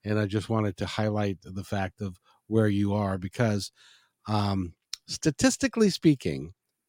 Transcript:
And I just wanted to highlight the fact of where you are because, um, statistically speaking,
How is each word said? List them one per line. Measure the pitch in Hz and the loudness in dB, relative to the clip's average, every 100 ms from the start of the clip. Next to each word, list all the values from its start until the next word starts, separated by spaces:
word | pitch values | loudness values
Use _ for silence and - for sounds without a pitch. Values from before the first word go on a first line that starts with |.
And | 104 107 | -2 0
I | 104 | 0
just | 104 - | -2 0
wanted | 113 104 - | 0 0 -2
to | 95 | -4
highlight | - 107 104 101 87 | -2 -2 0 -2 -4
the | 82 95 | -10 -12
fact | 95 101 95 - | -6 -4 -4 -6
of | 101 90 _ _ - | -10 -10 _ _ -2
where | 110 107 | 2 4
you | 101 101 | 2 0
are | 101 101 95 | 0 0 -2
because, | 95 - 113 104 - _ - - _ _ - | -6 -2 0 0 -4 _ -20 -20 _ _ -4
um, | 107 101 98 87 - _ - - | -2 0 -2 -4 -10 _ -14 -10
statistically | - 156 - 262 - 269 - 208 | -2 -2 2 2 2 0 2 2
speaking, | - 165 139 90 69 76 - _ _ | 4 4 4 0 -4 -8 -14 _ _